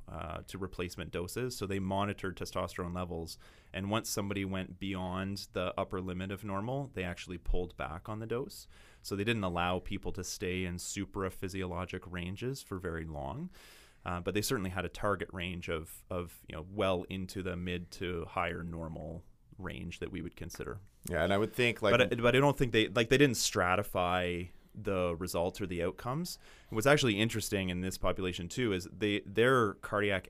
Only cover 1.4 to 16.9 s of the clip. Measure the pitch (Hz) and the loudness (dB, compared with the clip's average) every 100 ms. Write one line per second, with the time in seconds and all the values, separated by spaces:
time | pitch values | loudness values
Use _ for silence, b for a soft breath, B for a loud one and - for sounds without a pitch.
1.4 | 127 123 95 98 95 98 101 98 95 90 | -4 -4 -2 0 0 2 0 0 -4 -4
2.4 | - 95 90 - 87 90 90 85 80 - | -6 -2 -4 -4 -4 -4 -4 -4 -6 -10
3.4 | B B B - 98 110 - - 101 101 | B B B -6 0 0 0 -2 -2 -2
4.4 | 95 95 92 90 98 92 92 92 98 101 | -2 -2 -6 -6 -4 -2 -2 -2 -2 -4
5.4 | - 98 90 - 95 95 92 90 95 98 | -6 -2 -2 -2 -2 -2 -4 -4 -4 -6
6.4 | 107 98 110 135 135 98 90 87 - 85 | -4 -4 -2 -4 -4 -4 -4 -4 -8 -6
7.4 | - 90 87 - 69 80 - 107 113 117 | 2 2 2 -4 -6 -6 -8 -6 -2 -2
8.4 | 170 - - B B B - 98 104 117 | -4 -10 -18 B B B -6 0 2 2
9.4 | 95 87 87 90 - 98 90 87 87 - | 2 2 2 2 0 -4 -4 -4 -6 -4
10.4 | 92 90 92 87 - 101 92 101 95 - | -2 0 -2 -4 -4 -4 -4 -2 -2 -2
11.4 | 95 95 92 87 90 92 87 87 87 98 | -6 -4 -2 -4 -4 -6 -6 -6 -4 -4
12.4 | 120 139 - 95 87 82 80 73 69 135 | -4 -6 -6 -4 -2 -4 -4 -6 -6 -6
13.4 | 180 B B B B B - 90 87 98 | -8 B B B B B -6 -2 0 0
14.4 | 101 131 92 92 87 - 107 95 - 90 | 2 0 0 -2 -4 -2 0 0 -2 -4
15.4 | 87 87 85 80 82 - - 92 87 - | -4 -4 -2 -4 -4 -14 -6 -4 -4 -10
16.4 | - 80 87 101 98 | -12 -10 -8 0 2